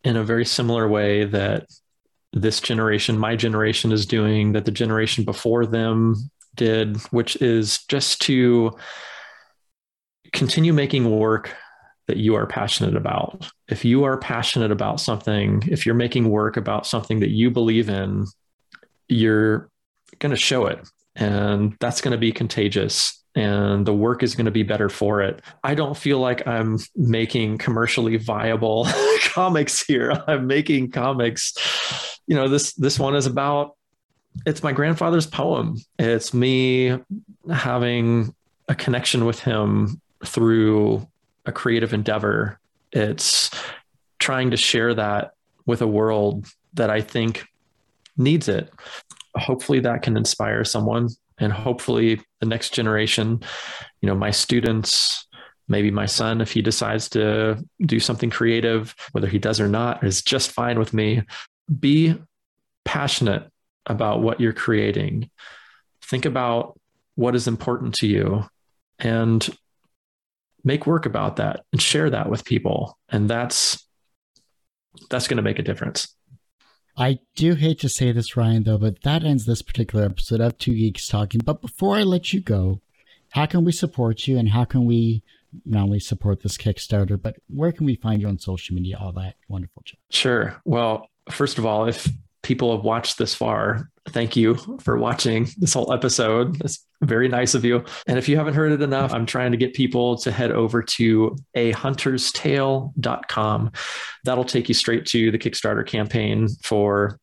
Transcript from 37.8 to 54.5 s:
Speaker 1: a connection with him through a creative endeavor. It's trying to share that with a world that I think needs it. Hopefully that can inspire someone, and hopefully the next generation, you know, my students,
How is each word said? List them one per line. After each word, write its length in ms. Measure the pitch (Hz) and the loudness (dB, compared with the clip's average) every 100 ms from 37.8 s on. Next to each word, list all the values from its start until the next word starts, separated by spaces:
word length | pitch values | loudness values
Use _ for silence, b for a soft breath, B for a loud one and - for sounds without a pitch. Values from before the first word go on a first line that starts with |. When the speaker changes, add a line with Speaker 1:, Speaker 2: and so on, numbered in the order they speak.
| 120 120 117 117 113 - _ _ - | 0 2 2 2 0 -6 _ _ -6
Speaker 1:
a 80 | - | -2
connection 500 | - 123 - 127 117 | 0 -2 0 0 0
with 140 | 113 | 0
him 600 | - 110 104 104 104 - _ _ | -2 0 2 2 0 -4 _ _
through 840 | - - 113 113 107 107 104 107 - _ _ _ - | -8 0 4 6 4 4 4 0 -4 _ _ _ -10
a 60 | |
creative 420 | - - 117 113 | -4 0 0 0
endeavor. 640 | 107 107 107 104 107 107 - _ _ _ | 0 0 0 0 0 -2 -8 _ _ _
It's 600 | - 107 - - - - B B B _ _ _ _ | -2 0 -2 -2 0 -2 B B B _ _ _ _
trying 320 | - 131 127 | -2 0 0
to 60 | 113 | 2
share 360 | - 120 117 | 2 2 2
that 380 | 110 104 104 - _ _ _ - | 0 0 -2 -4 _ _ _ -4
with 160 | 117 | 0
a 60 | 113 | 2
world 600 | 104 110 107 101 101 98 _ _ | 2 2 2 0 -2 -10 _ _
that 160 | - 110 | -2 0
I 120 | 107 | 0
think 440 | 107 120 113 110 - _ _ _ _ _ _ - | -2 -2 -2 -4 -12 _ _ _ _ _ _ 0
needs 300 | 131 160 - | 2 2 2
it. 240 | 98 - - B B - - - - | -2 -4 -16 B B -20 -20 -10 -6
Hopefully 460 | - 127 - 135 | -2 -4 2 2
that 200 | 123 117 | 2 0
can 140 | - 110 | 0 0
inspire 460 | 117 - 107 110 | 0 -2 -2 -2
someone, 460 | 113 113 107 117 117 117 _ - | -2 0 0 0 -2 -4 _ -4
and 140 | 107 | -2
hopefully 720 | 104 135 123 - 117 113 110 - _ | 0 -2 -4 0 2 2 0 -6 _
the 60 | 113 | -4
next 280 | 113 - | -2 -4
generation, 680 | - 113 107 107 - 110 113 B B B B B _ | -2 0 2 0 0 0 -2 B B B B B _
you 60 | 101 | 0
know, 80 | 98 | 0
my 160 | 104 | 0
students, 960 | 104 - | -2 0